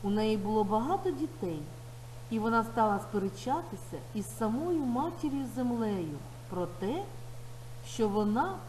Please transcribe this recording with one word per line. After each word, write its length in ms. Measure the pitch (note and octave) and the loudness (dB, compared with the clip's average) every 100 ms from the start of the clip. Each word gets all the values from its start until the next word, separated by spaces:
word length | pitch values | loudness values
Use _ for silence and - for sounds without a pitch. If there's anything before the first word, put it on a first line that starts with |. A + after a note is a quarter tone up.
У 60 | G3+ | 2
неї 280 | G#3 A3 G#3+ | 2 4 2
було 260 | G3 A3 | 2 2
багато 480 | G3+ G#3+ B3+ F#4+ F#4+ | 4 4 4 2 2
дітей, 480 | C4+ D#4 - F#3 D#3 D3 - - - - - - | 0 -2 -2 -4 -4 -6 -12 -14 -14 -12 -12 -4
і 100 | A3+ | 0
вона 240 | A3 A3+ | 4 4
стала 360 | A3+ - A3 G3+ | 2 4 4 4
сперечатися 960 | - G#3 F#3+ - B3 D4 F4 G3 - C#3+ - | 2 0 0 -2 0 0 0 -8 -8 -8 -6
із 240 | G#3+ G3 - | -4 -4 -2
самою 420 | A3 A#3 E4+ E4 | 0 2 2 2
матір'ю 680 | C4 A#3+ D#4+ E4+ D4+ C#4 C4 A3 | 2 2 0 0 -2 0 -2 0
землею 640 | B3 A#3+ A3 G3 E3 D3 - - - | 0 2 2 0 -2 -6 -10 -12 -6
про 160 | F3+ E3+ | -2 -2
те, 380 | - F#3+ D#4 G4+ - - - - - - - - | -2 -2 -2 -4 -8 -10 -8 -10 -10 -10 -10 -8
що 220 | - A3 | 2 4
вона 460 | G3+ G#3 A3 F4 F#4+ | 4 4 4 2 0